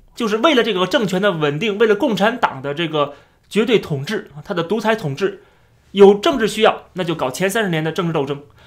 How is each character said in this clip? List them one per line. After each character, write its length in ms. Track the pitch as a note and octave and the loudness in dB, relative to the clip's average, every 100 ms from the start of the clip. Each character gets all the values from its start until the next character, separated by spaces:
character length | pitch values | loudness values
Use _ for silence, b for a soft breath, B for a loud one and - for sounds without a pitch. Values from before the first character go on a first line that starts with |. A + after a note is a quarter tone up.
| _ | _
就 140 | - C#4+ | -6 -2
是 80 | A3 | 2
为 180 | E4 | 2
了 80 | C4 | 2
这 100 | A3+ | 0
个 140 | F#3 F3+ | 0 0
政 220 | D4 G3 | 0 0
权 120 | F#3 | 0
的 120 | G3+ | 0
稳 260 | E3 D3 D3 | 0 -2 -2
定， 180 | G3+ G3+ | -4 2
为 100 | A3+ | 2
了 80 | G3+ | 2
共 180 | D4 | 0
产 240 | G3+ G#3 B3 | 0 0 0
党 240 | - C3 | -4 -4
的 100 | C#3 | -8
这 140 | C#3+ E3 | -4 -2
个 280 | D3+ C#3+ B B B _ | -2 -2 B B B _
绝 180 | G3 A#3 | -2 2
对 140 | G#3+ | 2
统 240 | - C#3 | 0 -6
治 260 | D3+ G#3+ - D3+ | -6 -8 -10 -14
啊， 20 | |
它 100 | - | -8
的 80 | F3 | -6
独 160 | E3 A3 | -4 -2
裁 160 | G#3+ | 0
统 220 | A3 D3+ C3+ | -2 -4 -4
治， 260 | F#3+ - b b b _ _ | -4 -6 b b b _ _
有 240 | G3 G3 | 6 8
政 240 | G3+ E4 C4+ | 8 2 0
治 80 | G#3+ | -2
需 160 | G#3+ | 2
要， 220 | G#3+ - - | 2 2 -6
那 100 | F3 | -8
就 140 | E3+ E3 | -6 -4
搞 160 | C3 | -4
前 180 | C3 F#3+ | -2 -2
三 140 | A3+ | 0
十 40 | G3+ | -2
年 140 | D#3+ | -2
的 80 | D#3+ | -2
政 160 | D#3+ E3+ | -4 -2
治 60 | |
斗 120 | D#3+ | -2
争； 120 | C#3 C#3 - b | -4 -6 -12 b